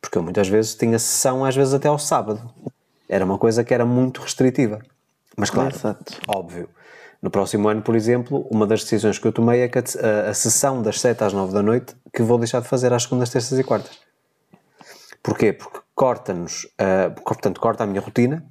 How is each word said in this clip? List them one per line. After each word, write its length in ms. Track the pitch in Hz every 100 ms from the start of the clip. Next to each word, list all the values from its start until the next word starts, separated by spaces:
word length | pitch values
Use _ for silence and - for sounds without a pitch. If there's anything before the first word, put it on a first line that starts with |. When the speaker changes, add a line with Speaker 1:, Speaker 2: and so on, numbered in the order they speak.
Speaker 1:
Porque 160 | - 104
eu 40 |
muitas 260 | 85 87 98
vezes 260 | 104 110
tinha 240 | - 117 113
sessão, 460 | - - 135 127
às 100 | 135
vezes 200 | 131 139
até 120 | 135 147
ao 120 | 147
sábado. 420 | - 143 107 107 120 - - _ _ _ _
Era 160 | 95
uma 140 | 92 98
coisa 240 | 113 113
que 120 | 117
era 100 | 123
muito 360 | 120 123 131 127
restritiva. 580 | - - 127 127 120 107 - _ _ _ _ -
Mas 140 | 101
claro, 240 | - 135
Speaker 2:
Exato. 440 | - 107 104 - - -
Speaker 1:
óbvio. 420 | 101 85 87 85 _ - - - _
No 100 | -
próximo 380 | 98 95 110 104
ano, 140 | 110
por 120 | 110
exemplo, 520 | 113 110 123 123 139 135
uma 160 | 113 104
das 160 | 110
decisões 360 | - 110 107 98
que 80 | 113
eu 60 |
tomei 280 | 110 117 120
é 80 | 123
que 100 | 123
a, 40 |
a, 480 | 117 - 113 107 107
a 40 |
sessão 460 | 104 117 - 139 131
das 180 | 110 101
sete 240 | 127 117
às 120 | 107
nove 180 | 98 95
da 100 | 98
noite 320 | 104 120 123 - -
que 80 | -
vou 160 | 113 120
deixar 220 | 117 127
de 60 | 117
fazer 260 | 131 123
às 80 | 120
segundas, 260 | - 127 123
terças 300 | 131 117 131
e 40 |
quartas. 360 | 131 107 - - _ _ _ _ _ - _ _ - - - -
Porquê? 300 | - 104 110
Porque 280 | - - - _
corta-nos, 720 | - 135 113 - 92 85 - - _
eh, 320 | 98 95 90
portanto, 500 | 80 - 120 104 92
corta 240 | 113 110
a 20 | 107
minha 140 | 98
rotina 420 | - - 120 156 -